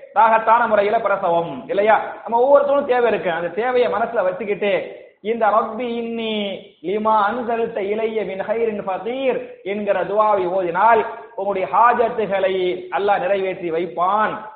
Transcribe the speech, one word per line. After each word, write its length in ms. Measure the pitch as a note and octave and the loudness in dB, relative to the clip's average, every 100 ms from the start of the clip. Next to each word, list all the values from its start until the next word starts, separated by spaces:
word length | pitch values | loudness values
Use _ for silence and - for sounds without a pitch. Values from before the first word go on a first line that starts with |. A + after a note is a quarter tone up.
| - | -4
ராகத்தான 540 | F#3+ A3 A3 A3 A3+ G3+ | 4 4 4 4 4 4
முறையில 320 | G#3+ G3+ A3+ | 2 2 0
பிரசவம், 680 | G3+ F#3+ F3+ E3+ E3+ B2+ C#3 | 0 0 2 0 0 -6 -4
இல்லையா? 440 | F#3 G#3 G3+ - - | 0 4 2 0 -10
நம்ம 160 | G3+ A#3 | -4 0
ஒவ்வொருத்தரும் 480 | C4 C#4 C#4 C#4+ - | 4 4 4 0 2
தேவை 260 | B3 A#3+ | 2 2
இருக்கு. 180 | G3+ F3+ | 0 -2
அந்த 180 | E3 F3 | -2 -4
தேவையை 440 | F3 B3 B3 A3+ | -4 0 0 0
மனசுல 300 | G3+ A3+ A#3 | 0 -2 0
வச்சுக்கிட்டு, 800 | F#3 F3+ G3+ G3+ G#3 F3 C3+ - - _ | -2 -2 -4 -2 0 -2 -4 -12 -20 _
"இந்த 260 | G3+ A#3 G#3+ | -6 0 2
ரப்பி 340 | G#3+ A3+ A3 | 2 0 -4
இன்னி 800 | B3 A#3 A#3 A3+ A3 G#3+ G3+ F#3+ - _ | -6 -6 -6 -6 -4 -4 -4 -8 -14 _
லிமா 360 | D#3+ G#3+ G#3+ A3 G3+ | -4 -2 2 2 2
அன்சல்த 480 | A#3+ A3+ A#3 A3+ A3 | -2 -4 -2 -2 -4
இலைய 460 | G3 G#3+ A3+ A3 | -4 -2 -2 -2
மின் 160 | F#3+ F#3+ | -4 -6
ஹைரின் 440 | F#3+ G#3+ A3+ G3+ F#3+ | -4 -2 -2 -2 -4
ஃபகீர்" 760 | F#3 G3 C4 C4 F#3+ - - | -6 -6 -2 -2 -2 -6 -10
என்கிற 420 | - G#3 G3+ F#3+ | -8 -4 -2 -2
துவாவை 420 | F3 G3+ G#3+ G3+ F3+ | 0 0 2 2 0
ஓதினால் 600 | F#3+ F3 F3 A3 A3+ - - - | -2 -2 2 4 4 2 -8 -12
உங்களுடைய 420 | - G3 F#3+ F3+ F3+ | -8 -4 -4 0 4
ஹாஜத்துகளை 1080 | A#3+ A3+ A3+ G#3 G3 G3 F#3+ F#3+ F3+ F3+ - | 4 4 0 0 -2 0 0 0 -2 -4 -6
அல்லாஹ் 280 | E3+ G3+ F#3+ | -2 0 0
நிறைவேற்றி 520 | F3+ G3 F#3+ E3+ E3+ | 0 0 -2 -4 -4
வைப்பான் 760 | E3 F3+ E3+ F3+ G#3 G#3 C#3+ - | -4 -4 -2 0 2 0 -4 -12